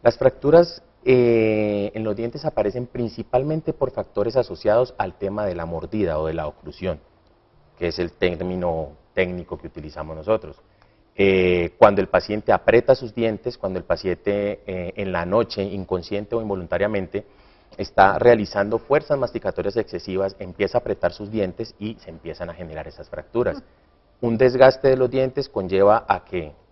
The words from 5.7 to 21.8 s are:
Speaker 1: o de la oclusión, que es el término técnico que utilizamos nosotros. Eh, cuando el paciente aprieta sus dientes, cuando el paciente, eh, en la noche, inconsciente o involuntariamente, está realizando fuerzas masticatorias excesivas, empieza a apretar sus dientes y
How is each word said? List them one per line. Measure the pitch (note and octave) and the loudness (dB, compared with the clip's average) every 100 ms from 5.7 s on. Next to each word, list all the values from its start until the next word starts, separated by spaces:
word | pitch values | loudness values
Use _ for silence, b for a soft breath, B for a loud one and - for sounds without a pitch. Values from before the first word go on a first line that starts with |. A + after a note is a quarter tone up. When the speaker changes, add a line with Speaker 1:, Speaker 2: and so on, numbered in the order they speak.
| E2 - A2 F#2 D#2 | -8 -6 -2 0 0
Speaker 1:
o | D#2 | -2
de | |
la | D#2+ D2+ | -4 -8
oclusión, | - D#2 - F#2 D#2 _ _ _ _ _ _ _ _ | -10 -18 -8 -8 -8 _ _ _ _ _ _ _ _
que | E2+ | -6
es | D#2+ | -4
el | F2 | -6
término | _ F2+ E2+ F#2 F#2 F2 D#2+ D2 - _ | _ -2 -2 -6 -4 -2 -4 -6 -12 _
técnico | - F#2 F2+ E2 E2 | -4 -2 -4 -10 -12
que | E2 | -12
utilizamos | - D2+ D2+ D#2 D#2+ | -14 -14 -12 -12 -10
nosotros. | E2 A2 D#2 D2 _ b b b _ - | -2 -2 -2 -20 _ b b b _ 0
Eh, | G2 F#2+ F2+ F2+ E2+ _ | 2 4 4 2 0 _
cuando | G#2+ G2+ | 0 2
el | G2 | 0
paciente | F2+ F2 G#2+ - | -2 -2 -8 0
aprieta | G#2 - A2+ A#2+ | 0 4 2 4
sus | C3 A#2+ | 0 0
dientes, | A2 A2+ G#2 - - | -4 -4 -4 -8 -8
cuando | G2 F#2 | -6 -6
el | |
paciente, | E2+ E2+ F#2+ F2 - G2+ G2+ G#2 - | -4 -4 -2 -4 -2 -2 -2 -6 -8
eh, | F#2 F2 - | -8 -8 -6
en | G2 | -4
la | F2+ F2 | -4 0
noche, | G#2+ A#2 - | 0 0 -4
inconsciente | G2 G2 F#2 F2+ E2+ G2+ G#2 A#2 | -6 -6 -4 -6 -4 -6 -4 -6
o | |
involuntariamente, | A2 F#2+ E2+ F2 G2+ G#2 F#2 G2+ - b b b b - | -4 -6 -4 -2 0 -2 -4 -8 -10 b b b b -10
está | G2+ - G2 F#2 | -4 6 6 6
realizando | A#2 A#2 G2 G#2 G2+ A2+ | 6 6 2 -2 -2 -2
fuerzas | - C#3+ D3 C#3+ | 0 0 2 -4
masticatorias | B2 A2 G2 F#2 F2+ A#2 | -2 -4 -6 -4 -4 -2
excesivas, | A2 F2 - F#2+ F#2+ F#2+ | -4 -8 -6 -2 -4 -6
empieza | F#2 F2 G2 A#2+ | -14 -4 0 0
a | |
apretar | - G2+ F2 | -2 -2 -2
sus | - G#2 | -4 -8
dientes | A2 F#2 F2 A2+ | -4 -4 -4 -12
y | - | -10